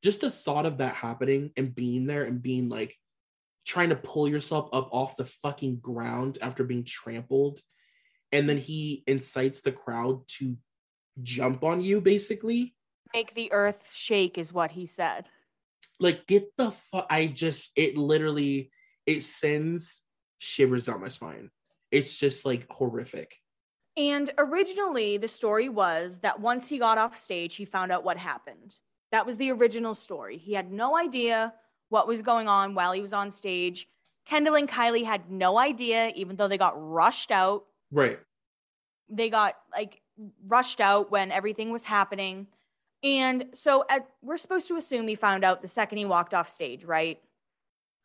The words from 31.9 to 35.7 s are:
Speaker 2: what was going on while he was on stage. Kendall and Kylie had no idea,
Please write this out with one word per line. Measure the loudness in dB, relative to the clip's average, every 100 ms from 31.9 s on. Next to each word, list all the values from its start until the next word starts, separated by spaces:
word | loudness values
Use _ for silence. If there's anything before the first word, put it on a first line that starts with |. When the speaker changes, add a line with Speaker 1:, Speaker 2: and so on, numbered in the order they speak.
Speaker 2:
what | 0 2
was | 0
going | 2 2 4
on | 2 2
while | 0 0
he | 0
was | -4
on | -4 -4
stage. | -6 -6 -2 -2 -6 -12 _ _ _
Kendall | -2 2 4
and | 4 2
Kylie | 2 2 2
had | 0 -2 -4
no | 0 4 4
idea, | 4